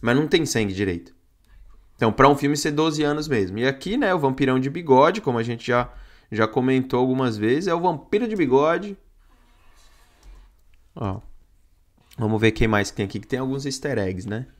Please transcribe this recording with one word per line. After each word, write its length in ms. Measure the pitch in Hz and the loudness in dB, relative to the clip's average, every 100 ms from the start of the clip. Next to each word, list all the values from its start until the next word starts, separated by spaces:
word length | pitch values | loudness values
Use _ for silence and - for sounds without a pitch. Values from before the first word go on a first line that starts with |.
Mas 140 | 110 127 | 2 2
não 100 | 156 | 2
tem 180 | 185 | 0
sangue 300 | 156 117 107 | 0 -2 -2
direito. 400 | 95 98 87 - _ _ _ _ - - - - | -2 -2 -2 -8 _ _ _ _ -20 -20 -20 -20
Então, 180 | _ 113 | _ 0
pra 160 | 107 135 | 4 4
um 80 | 143 | 6
filme 200 | 143 147 | 0 0
ser 160 | 160 | -2
doze 320 | 147 160 151 | 0 0 0
anos 240 | 147 151 151 | -2 -2 -2
mesmo. 300 | 123 95 101 | -2 -2 -2
E 80 | 127 | -2
aqui, 300 | 135 - 226 | -2 -4 -2
né, 160 | 240 | 0
o 60 | 185 | 2
vampirão 400 | 139 131 135 131 | 0 0 0 0
de 100 | 131 | -2
bigode, 520 | 160 170 127 151 214 | -6 4 6 6 2
como 180 | 147 120 | -2 -2
a 40 | |
gente 220 | 113 117 - | -4 -6 -2
já, 220 | 120 123 - - - _ | -2 -2 -8 -20 -20 _
já 160 | 107 110 | 0 0
comentou 500 | 131 127 131 127 123 | 2 2 0 0 0
algumas 400 | 131 127 131 107 | 0 0 -2 0
vezes, 300 | 107 135 190 | 0 0 0
é 60 | |
o 60 | 170 | 0
vampiro 460 | 180 160 - 208 233 | 0 -2 -2 -2 -2
de 80 | |
bigode. 600 | 214 147 131 151 170 202 196 _ _ _ _ _ _ - - - - _ _ - - - _ _ - _ - | 0 2 4 4 0 -4 -14 _ _ _ _ _ _ -20 -20 -20 -20 _ _ -20 -20 -20 _ _ -20 _ -10
Ó. 240 | 110 98 - - _ _ _ _ _ _ _ - | -8 -8 -12 -20 _ _ _ _ _ _ _ -4
Vamos 220 | 107 110 | -2 2
ver 100 | 110 | 2
quem 160 | 107 117 | 2 2
mais 240 | 107 101 | 2 0
que 60 | - | -4
tem 100 | 98 | -6
aqui, 140 | 101 | -6
que 60 | - | -6
tem 100 | 127 | -6
alguns 260 | 131 135 | -4 -6
easter 320 | 139 135 147 120 | -6 -8 -6 -4
eggs, 300 | 95 92 101 | -4 -4 -6
né? 180 | 107 131 - | -8 -10 -16